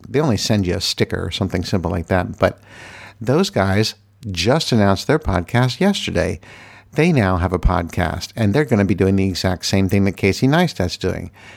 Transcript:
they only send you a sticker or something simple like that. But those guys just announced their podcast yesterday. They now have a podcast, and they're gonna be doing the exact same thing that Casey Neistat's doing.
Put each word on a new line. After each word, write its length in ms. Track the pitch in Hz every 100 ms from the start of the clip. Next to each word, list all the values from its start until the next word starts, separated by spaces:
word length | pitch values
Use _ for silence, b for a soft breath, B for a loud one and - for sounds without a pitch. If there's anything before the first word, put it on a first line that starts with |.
| -
they 140 | 123
only 160 | 156 101
send 280 | - 107 90
you 100 | 90
a 60 |
sticker 400 | - - 110 92
or 100 | 90
something 320 | - 95 92
simple 280 | 87 104 85
like 160 | 87 82
that. 320 | 92 87 -
But 200 | 92 - B B B B B B
those 300 | 110 139 190
guys 460 | - 95 98 113 - _ _ 107
just 400 | 87 95 151 -
announced 360 | 120 101 95 -
their 120 | 151
podcast 640 | - 90 85 120 127 123
yesterday. 580 | 190 202 - 90 87 90 B B B B B
They 180 | - 165
now 260 | 151 95 92
have 160 | 87
a 60 | 87
podcast, 720 | - 87 85 - 82 82 - -
and 160 | 107
they're 120 | 101 151
gonna 200 | 107 101
be 100 | 92
doing 220 | 95 98
the 100 | 98
exact 380 | 90 95 90 -
same 240 | 98 98
thing 160 | 101 98
that 100 | 90
Casey 320 | 98 95 131
Neistat's 480 | 156 175 - 90 -
doing. 320 | 92 85 87 - B